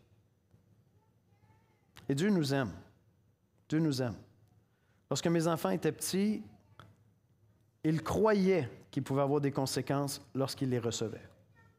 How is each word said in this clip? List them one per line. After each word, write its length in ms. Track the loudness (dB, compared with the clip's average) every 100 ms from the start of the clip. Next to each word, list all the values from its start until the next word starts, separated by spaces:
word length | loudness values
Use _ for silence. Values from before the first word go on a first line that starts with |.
| _ _ _ _ _ _ _ _ _ _ _ _ _ _ _ _ _ _ _ -10 -4
Et 80 | 0
Dieu 140 | 2
nous 220 | 2 2
aime. 200 | 0 0 -6 -16 _ _ _ _ _ _ _ -2
Dieu 100 | 0
nous 240 | 2 0
aime. 140 | -2 -4 -14 _ _ _ _ _ _ _ -6
Lorsque 200 | -2 2
mes 180 | 2 2
enfants 240 | 2 0
étaient 220 | 0 0
petits, 500 | -2 -2 0 0 -2 -8 -20 _ -20 -20 _ _ _ _ _ _ _ _ _
ils 180 | 0 0
croyaient 680 | 0 2 4 4 4 2 0 -8 -8
qu'ils 140 | -6
pouvaient 180 | -2 0
avoir 180 | 2 2
des 120 | 0
conséquences 680 | 0 -2 -2 -2 -2 -2 -6 -8
lorsqu'ils 340 | -4 -4 -2 -2
les 120 | -2
recevaient. 480 | -2 -4 -6 -8 -16 -20 _ _ -20